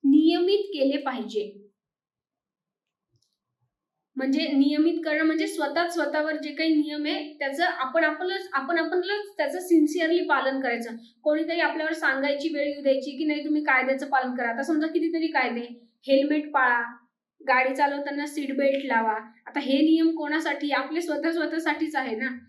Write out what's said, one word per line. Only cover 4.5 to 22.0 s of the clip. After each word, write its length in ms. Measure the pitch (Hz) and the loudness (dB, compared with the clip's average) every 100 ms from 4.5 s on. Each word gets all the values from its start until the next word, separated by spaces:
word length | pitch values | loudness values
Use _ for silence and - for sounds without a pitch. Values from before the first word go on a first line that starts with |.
| 277 285 294 320 330 | 4 4 4 2 2
करणं 200 | 320 302 | -2 0
म्हणजे 220 | 320 320 - | 2 2 -2
स्वतःच 460 | - 285 311 349 | -2 -2 0 -2
स्वतःवर 420 | 339 294 302 302 302 | 0 -2 0 -2 -4
जे 180 | 294 | -6
काही 200 | 285 320 | -2 2
नियम 320 | 311 294 302 294 | 2 2 -2 -4
आहे 320 | 359 - - | -4 -6 -6
त्याचं 260 | 277 277 | -6 0
आपण 400 | 359 339 262 330 | -2 0 -2 2
आपलंच, 440 | 311 311 370 381 - | 2 0 -4 -4 -4
आपण 260 | 277 262 339 | -4 -2 -2
आपलंच 580 | 320 359 370 415 403 - | 0 -2 -2 -4 -6 -4
त्याचं 220 | 285 359 | -4 -4
सिन्सिअरली 640 | 359 330 302 359 320 349 | 2 4 4 2 2 2
पालन 360 | - 277 269 269 | 2 2 2 -2
करायचं. 360 | 262 233 233 226 - _ | -2 -4 -6 -12 -16 _
कोणीतरी 380 | 302 302 320 339 | -2 0 0 0
आपल्यावर 320 | 302 320 311 | 0 0 -4
सांगायची 560 | 320 311 262 277 285 311 | -2 0 0 0 -2 -2
वेळ 200 | 294 285 | -2 -4
येऊ 140 | 285 | 0
द्यायची 280 | 277 269 269 262 | 2 2 0 -4
की 60 | |
नाही 200 | 311 294 | -2 -2
तुम्ही 200 | 302 302 | 0 -2
कायद्याचं 420 | 294 262 254 269 277 | 2 2 2 -2 0
पालन 280 | 262 254 | 0 0
करा. 140 | 247 233 | -4 -4
आता 140 | 233 | -4
समजा 240 | 277 311 320 | -2 0 0
कितीतरी 400 | 330 320 330 320 | -2 -4 -2 -2
कायदे, 340 | 294 247 233 240 240 _ _ - | 0 -2 -4 -8 -14 _ _ 2
हेल्मेट 460 | 269 285 302 294 | 2 4 0 0
पाळा, 300 | 269 254 240 233 - _ _ _ _ - | 2 2 2 -2 -12 _ _ _ _ 0
गाडी 260 | 254 269 | 2 2
चालवताना 520 | 269 285 285 285 285 294 | 2 0 0 -4 -6 -6
सीट 300 | 311 269 269 | -6 -4 0
बेल्ट 280 | 277 277 | 2 2
लावा. 300 | 277 226 226 220 - _ - | 0 0 2 -2 -6 _ -8
आता 140 | 285 | -6
हे 180 | 247 277 | 0 4
नियम 380 | 311 320 330 320 | 6 6 4 2
कोणासाठी? 540 | 294 302 320 277 294 | -2 -2 -2 -4 -2
आपले 300 | 262 277 311 | -2 -2 -4
स्वतः 320 | 339 294 330 | -2 -2 -2
स्वतःसाठीच 640 | 339 311 320 320 294 311 | -2 -2 -2 -2 -2 -2
आहे 200 | 277 | -2